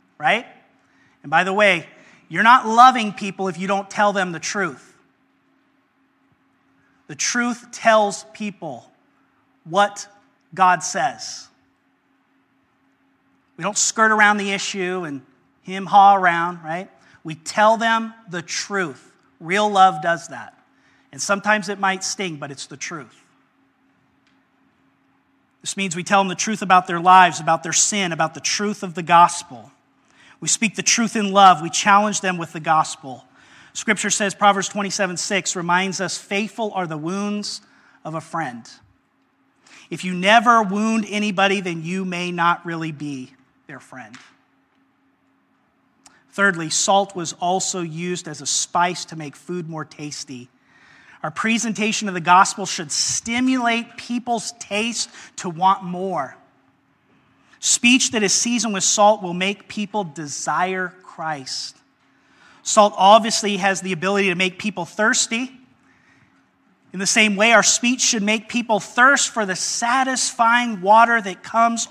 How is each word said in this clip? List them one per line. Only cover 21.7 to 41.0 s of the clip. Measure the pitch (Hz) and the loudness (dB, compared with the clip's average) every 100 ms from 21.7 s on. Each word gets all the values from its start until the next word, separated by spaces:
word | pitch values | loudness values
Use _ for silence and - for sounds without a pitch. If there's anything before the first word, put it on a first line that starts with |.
| 196 | -4
might | 196 190 | -2 -2
sting, | - - 190 147 | -6 -8 -8 -8
but | 143 | -12
it's | 135 - | -14 -16
the | 143 | -14
truth. | - 165 113 _ _ _ _ _ _ _ _ _ _ _ _ _ _ _ _ _ _ _ _ _ _ _ _ _ | -12 -14 -16 _ _ _ _ _ _ _ _ _ _ _ _ _ _ _ _ _ _ _ _ _ _ _ _ _
This | - 196 | -10 -6
means | 190 175 | -6 -6
we | |
tell | 170 202 | 0 2
them | 190 | 2
the | |
truth | 175 - 214 | -2 -6 -4
about | 190 185 180 | 4 4 4
their | 170 | 0
lives, | 180 185 175 156 | 6 8 8 4
about | 160 165 | -2 -2
their | 170 | 0
sin, | - - 208 180 | -2 0 -2 -4
about | 160 160 | -2 -4
the | 151 | -4
truth | - - 208 202 | -6 -4 -4 -6
of | 190 175 | -8 -8
the | |
gospel. | 165 170 175 - - 120 107 _ _ _ _ _ _ _ | 2 6 6 4 -12 -18 -20 _ _ _ _ _ _ _
We | 156 | -4
speak | - 220 190 | -2 -2 -2
the | |
truth | - - 226 226 | -2 0 0 -2
in | 202 | 0
love. | 196 190 160 | 6 8 6
We | 165 | 0
challenge | - 208 202 208 196 | -2 4 4 4 -2
them | 190 175 | -4 -4
with | 160 | -8
the | 170 | -8
gospel. | 160 156 156 - 139 127 _ _ _ - - | 0 0 0 -6 -14 -16 _ _ _ -20 -16
Scripture | - - 196 208 | -8 -4 -2 -2
says, | - 202 | -2 -2
Proverbs | - 202 196 - | 2 2 4 -2
twenty-seven | 202 196 - 185 170 | -6 -6 -4 -4 -4
six | - 196 - 185 | -4 -4 -2 -6
reminds | 170 175 190 180 | 0 0 0 -4
us, | 175 - | -6 -8
"Faithful | - 202 220 - 214 | -6 -6 -4 -6 -6
are | 190 170 | -6 -6
the | 156 | -8
wounds | 160 196 208 208 202 - - _ _ _ | -8 -6 -6 -6 -8 -12 -16 _ _ _
of | 156 160 | -12 -12
a | |
friend." | - 165 143 117 113 - _ _ _ _ _ _ _ _ _ - - | -8 -8 -8 -10 -18 -20 _ _ _ _ _ _ _ _ _ -20 -14
If | 170 | -10
you | 185 180 | -6 -2
never | 190 233 226 233 | 4 6 6 4
wound | 196 202 220 226 | 4 0 0 0